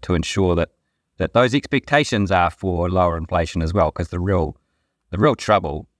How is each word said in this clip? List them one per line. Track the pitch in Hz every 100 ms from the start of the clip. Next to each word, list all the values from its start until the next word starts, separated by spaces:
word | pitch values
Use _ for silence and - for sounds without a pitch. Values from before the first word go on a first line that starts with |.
to | -
ensure | 87 - - 92
that | 85 78 _ _ _ _ _
that | 85
those | 117 127
expectations | 143 - 139 - 143 151 113 98
are | 95 87
for | - 95 87 90
lower | 92 90 82
inflation | 80 90 82 85
as | 80
well, | 98 78
'cause | - 85
the | 90
real, | 92 92 76 - _ _ _ _ _
the | 90
real | 143
trouble | 117 - 104 80 76 - _